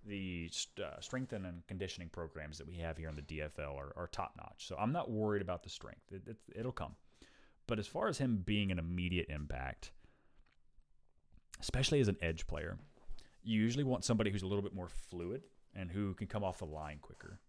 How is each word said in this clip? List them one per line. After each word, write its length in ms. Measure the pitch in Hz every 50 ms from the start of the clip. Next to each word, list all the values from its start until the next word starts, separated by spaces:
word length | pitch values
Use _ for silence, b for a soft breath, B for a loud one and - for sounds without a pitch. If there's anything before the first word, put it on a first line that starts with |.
| -
the 420 | 104 104 101 98 92 90 85 82 82 -
st-, 340 | - - - _ - 101
uh, 140 | 76 76 80
strength 320 | 78 - - 127 131 - -
and 340 | 107 92 90 87 87 85
conditioning 440 | - 101 92 95 92 - - 87 82
programs 480 | - - 85 78 - 80 76 76 76 78
that 100 | 71 71
we 80 | 87
have 200 | 87 82 80 80
here 120 | 76 80 80
in 80 | 78
the 60 | 73 73
D 200 | - 78 76 76
F 160 | 76 - -
L 160 | 76 71 69
are, 160 | 69 69 71 -
are 100 | - 87
top-notch. 640 | 85 - - 95 - - - 76 - - - - -
So 80 | 95 71
I'm 140 | 101 113 139
not 180 | 175 160 -
worried 320 | 117 107 110 107 104 101 98
about 220 | 90 90 87 -
the 60 | 95
strength. 420 | - - - 55 - - _ - 95
It, 100 | 95 95
it, 120 | 104 113 110 - - -
it'll 160 | - 113 127
come. 240 | 127 - 87 - - - _ B B B B B B B B B B B B
But 140 | - 117 110
as 80 | 101 -
far 180 | - 165 214
as 120 | 226 160 -
him 260 | 143 127 117 104 90
being 240 | - 107 104 101 98
an 80 | 95 87
immediate 520 | 82 85 87 90 87 87 87 87 82 -
impact, 600 | 76 73 73 71 71 67 65 65 62 - - - - b b b b b b b b b b b b - - - - - - _ - - - - - - _ - - - _ _ - -
especially 380 | - - - 123 135 - 160 143
as 80 | 131
an 120 | 104 95 - -
edge 240 | 82 80 82 -
player, 320 | - 76 76 76 85 95 - - B B B B B B B B B B B -
you 180 | 110 113 107
usually 220 | 107 117 120 135 147
want 220 | 135 127 101 92
somebody 260 | - 123 110 110 104
who's 120 | 98 104 95
a 40 |
little 160 | 92 101 101 98
bit 140 | 101 90
more 120 | 98 90 87
fluid 540 | - - - - - 87 85 87 104 135 - - - - - - -
and 160 | 95 95 87
who 240 | 85 98 104 98 92
can 140 | - 107 92
come 160 | - 107 101
off 140 | 95 87 -
the 80 | 98
line 320 | 80 76 78 76 76 76 73 -
quicker. 380 | - - - - - 95 95 -